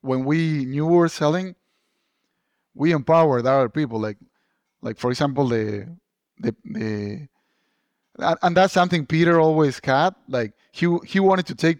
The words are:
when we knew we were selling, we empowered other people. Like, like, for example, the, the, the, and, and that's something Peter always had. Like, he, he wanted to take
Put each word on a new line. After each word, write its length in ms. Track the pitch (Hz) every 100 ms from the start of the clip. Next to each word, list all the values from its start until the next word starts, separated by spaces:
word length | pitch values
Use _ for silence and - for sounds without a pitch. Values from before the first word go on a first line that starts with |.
when 220 | 135 131
we 420 | 131 160 160 151 127
knew 200 | 139 156
we 100 | 175
were 120 | 170
selling, 460 | - 151 170 185 180 _ _ _ _ _ _ _ _ _ _ _
we 180 | - 151
empowered 520 | 160 127 165 160 127 120
other 220 | 135 123
people. 300 | 147 147 113
Like, 200 | 107 104 _ _ _ _ _ _
like, 160 | 120 110
for 120 | 123
example, 380 | 123 143 135 135
the, 400 | 117 107 104 95 170 _ _ _ _
the, 160 | - -
the, 640 | - - 110 107 104 104 143 _ _ _ _ _ _ _ _ -
and, 200 | - 165
and 140 | 180 175
that's 160 | 190
something 340 | 185 180 175 135
Peter 340 | 156 170 170
always 400 | 160 156 147 127
had. 320 | - 135 175 190 -
Like, 240 | 127 110 _ _
he, 260 | - 175 170 -
he 140 | 190
wanted 260 | 196 190 -
to 80 |
take 240 | - 165 160